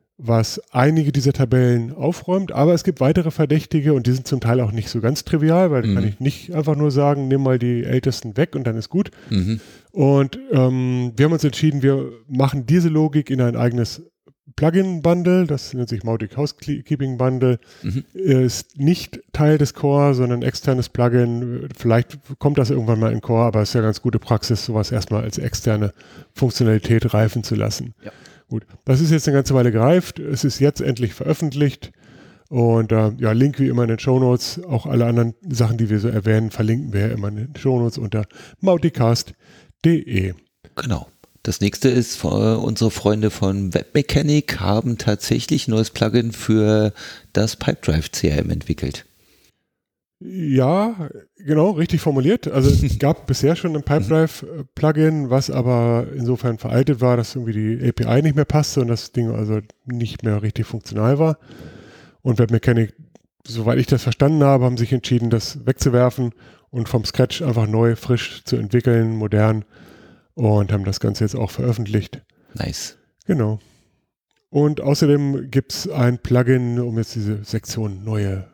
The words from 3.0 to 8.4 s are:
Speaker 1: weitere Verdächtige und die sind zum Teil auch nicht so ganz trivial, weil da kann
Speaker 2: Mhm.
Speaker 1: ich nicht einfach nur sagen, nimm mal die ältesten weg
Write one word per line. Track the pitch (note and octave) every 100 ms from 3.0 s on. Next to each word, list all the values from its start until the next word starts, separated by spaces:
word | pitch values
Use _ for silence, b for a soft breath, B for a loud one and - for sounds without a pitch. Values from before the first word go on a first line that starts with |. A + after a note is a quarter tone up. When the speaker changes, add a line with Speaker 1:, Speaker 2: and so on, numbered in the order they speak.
Speaker 1:
weitere | C3 E3+ D#3+
Verdächtige | - D3 D3+ - D#3 C#3+
und | C#3 A#2
die |
sind | B2+ B2
zum | C3
Teil | A#2 B2
auch | A2+
nicht | A2+ G2+
so | A#2+
ganz | A2 D3+
trivial, | - D#3+ D#3 E3+ F#3
weil | C#3
da | A2+
kann | G2
Speaker 2:
Mhm. | A2+
Speaker 1:
ich | G2+
nicht | C3 - -
einfach | E3 D3+
nur | D3 D3+
sagen, | C3+ C#3+ C#3+ C3+
nimm | C3+
mal | C3+ B2+
die | B2 A#2+
ältesten | A#2+ B2+ C3 A#2 A2+
weg | G2+